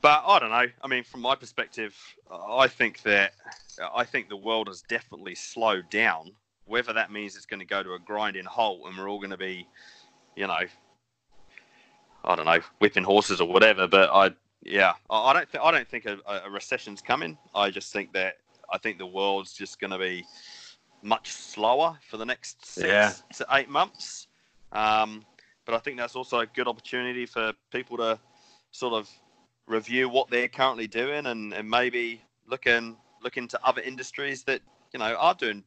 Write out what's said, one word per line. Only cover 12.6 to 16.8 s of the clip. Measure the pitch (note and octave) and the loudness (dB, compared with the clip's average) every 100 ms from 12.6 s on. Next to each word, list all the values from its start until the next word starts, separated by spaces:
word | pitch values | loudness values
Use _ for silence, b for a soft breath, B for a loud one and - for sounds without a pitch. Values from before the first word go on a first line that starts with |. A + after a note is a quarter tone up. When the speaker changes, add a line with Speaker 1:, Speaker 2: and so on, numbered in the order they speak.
| - _ | 2 _
Speaker 1:
whipping | G#2 G2+ | 2 4
horses | F#2 G2+ G2+ F#2 | 6 4 4 0
or | E2+ | 4
whatever. | F#2 A2 G2 F#2 | 8 8 6 6
But | F#2+ F#2 | 6 8
I, | F2 F#2+ F2+ _ _ | 8 6 2 _ _
yeah, | - G2 F#2+ - _ | -4 2 4 2 _
I, | G#2+ B2 | 2 4
I | |
don't | D#3 D3+ | 4 2
th-, | C3 | 0
I | D3+ | 2
don't | D#3+ A2+ | 2 -2
think | B2 G#2+ | -10 -8
a, | G2+ G2 G2+ | -10 -6 -8
a | G2 | -6
recession's | G2 - B2+ | -10 -6 -8